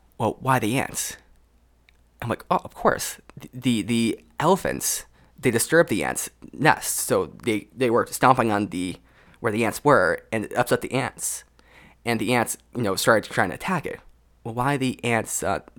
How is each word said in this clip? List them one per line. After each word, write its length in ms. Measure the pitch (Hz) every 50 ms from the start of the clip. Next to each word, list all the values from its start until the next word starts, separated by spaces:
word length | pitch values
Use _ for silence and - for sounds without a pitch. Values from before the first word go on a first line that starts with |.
| _ _ _
"Well, 200 | - 117 104 - -
why 220 | - 131 131 123
the 180 | 113 104 127 135
ants?" 380 | - - - - - - - - _ _ _ _ _ _ _ _ _ _ _ _ _ _ _ _ _ _ _ _
I'm 60 | - 117
like, 160 | 104 - - -
"Oh, 80 | - - -
of 80 | - -
course. 420 | - - - - - - - - - _ - -
The, 140 | - - -
the, 300 | - 127 123 127 117 107
the 380 | 87 107 117 117 113 110 - - - _ _ -
elephants, 680 | 143 170 190 175 - 67 65 - - - - - - - _ _ - _ _ -
they 120 | - 131
disturbed 380 | 113 113 - - 156 165 165 -
the 140 | 117 87 71
ants' 260 | 64 - - - - - _ - -
nest. 460 | - - 135 156 - - - - - -
So 280 | - - 123 98 87
they, 400 | - - - - 117 107 101 - - -
they 140 | 117 131 120
were 160 | 113 113 -
stomping 460 | - - - 135 127 127 127 113 110
on 160 | 104 101 104 90
the, 280 | 85 92 90 90 - - _ _ _ _ _ - - _
where 100 | - 113
the 120 | 104 117 113
ants 180 | 101 - - -
were, 360 | 147 135 104 90 85 85 - - _
and 140 | 113 110 -
it 120 | - -
upset 260 | 120 123 - 127 120
the 100 | - -
ants. 500 | - 135 127 - - - - - - - - _ _ _ _ _ - - - - _ _ -
And 160 | 117 117 107
the 120 | 107 110
ants, 240 | 123 120 110 - - - _ _ -
you 60 | 127
know, 120 | 117 98 95
started 340 | - - 131 113 104 - -
trying 200 | - 123 104 87
to 80 | 69
attack 300 | - - - 185 156 -
it. 120 | - - - - - - _ _ _ _ _ -
Well, 100 | 113 113
why 200 | 120 123 143 143
are 40 | 127
the 240 | 131 127 - - -
ants, 380 | 120 117 110 107 - - -
uh, 180 | - 92 95 - - - -